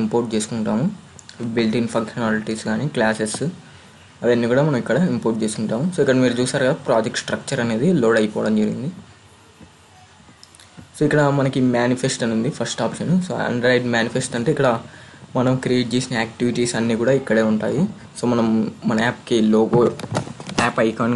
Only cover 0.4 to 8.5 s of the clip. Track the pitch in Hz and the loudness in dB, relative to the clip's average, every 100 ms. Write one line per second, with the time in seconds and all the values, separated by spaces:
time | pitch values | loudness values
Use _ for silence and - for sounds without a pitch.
0.4 | - 117 107 107 180 - - - - - | -4 -4 -2 0 -2 -4 -18 -20 -20 -10
1.4 | 120 117 110 120 117 117 110 123 113 110 | -6 -2 0 0 -2 -4 -4 -4 -2 -2
2.4 | 110 110 113 110 147 123 110 110 110 - | -4 -6 -4 -4 -2 0 0 0 -4 -4
3.4 | 151 - - - - - - - 120 123 | -6 -8 -20 -20 -20 -20 -20 -4 0 2
4.4 | 117 127 156 127 110 123 180 120 113 110 | 2 2 2 0 0 0 2 0 -2 -2
5.4 | 110 - 107 113 180 165 139 127 127 117 | -4 -4 -4 -2 -2 0 2 4 2 2
6.4 | 127 143 131 160 143 117 117 - - 113 | -2 0 0 0 0 0 0 -6 -6 -8
7.4 | - 123 117 113 165 170 113 113 107 110 | -4 -4 -2 0 2 4 4 4 2 0
8.4 | 110 | 0